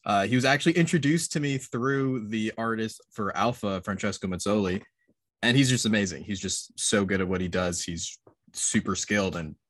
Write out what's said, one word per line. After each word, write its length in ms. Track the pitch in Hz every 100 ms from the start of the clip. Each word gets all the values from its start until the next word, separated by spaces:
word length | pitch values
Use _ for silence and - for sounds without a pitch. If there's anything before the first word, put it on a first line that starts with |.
| -
Uh, 220 | 101 101
he 80 | 127
was 80 |
actually 300 | 131 143 170
introduced 580 | 170 165 175 143 165 165
to 80 | 160
me 180 | 147 135
through 680 | - 123 131 139 135 131 107
the 240 | 110 110 -
artist 440 | 113 110 110 - _
for 240 | - 98 -
Alpha, 440 | 110 117 104 95 95
Francesco 420 | 95 107 95 98
Mazzoli, 540 | 90 101 104 95 95 - _ _ _ _ _
and 120 | 117 131
he's 140 | 131
just 160 | 123 113
amazing. 400 | 107 98 73 87
He's 160 | 95
just 360 | 92 - - -
so 280 | - 107 95
good 160 | 95
at 60 | 92
what 100 | 92
he 80 | 90
does. 340 | 92 90 87
He's 380 | - 85 - - - _ _
super 460 | - - 110 101 95
skilled 400 | - 104 95 87
and 180 | 78 80